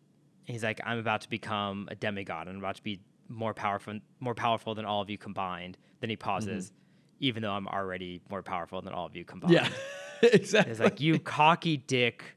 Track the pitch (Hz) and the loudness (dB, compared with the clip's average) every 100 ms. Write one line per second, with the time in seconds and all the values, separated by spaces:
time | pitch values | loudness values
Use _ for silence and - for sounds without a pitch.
0 | _ _ _ _ - 117 110 107 110 117 | _ _ _ _ -12 -4 -2 -2 -4 -2
1 | 110 107 - 117 113 104 101 98 98 104 | 0 -2 -2 -6 -4 -2 -2 -4 -8 -4
2 | 110 98 95 82 85 98 95 98 107 92 | -4 -4 -6 -8 -8 -8 -8 -6 -8 -8
3 | - _ - 113 113 104 107 101 - 107 | -12 _ -16 -6 -4 -2 -2 -2 -4 -10
4 | - _ 123 117 117 110 113 107 104 104 | -12 _ -6 0 2 2 0 -4 -2 -2
5 | 98 101 104 98 92 87 90 90 _ _ | -2 -8 -8 -6 -6 -6 -10 -14 _ _
6 | 113 107 110 95 104 92 - _ _ _ | -6 -4 -2 -2 -2 -6 -8 _ _ _
7 | _ _ 135 113 110 101 98 98 95 92 | _ _ -2 0 -2 -4 -2 -4 -2 -6
8 | 90 87 - 98 87 92 82 92 92 87 | -8 -10 -8 -8 -6 -6 -6 -8 -8 -8
9 | 80 87 85 92 175 160 135 - - - | -8 -10 -14 -4 4 4 4 -4 -10 -12
10 | - - 240 214 - 208 127 110 113 - | -14 4 8 8 6 4 2 4 2 4
11 | 151 151 - - 151 170 175 147 - 127 | 4 2 2 6 6 6 2 -2 0 2
12 | 120 - - | 2 0 -12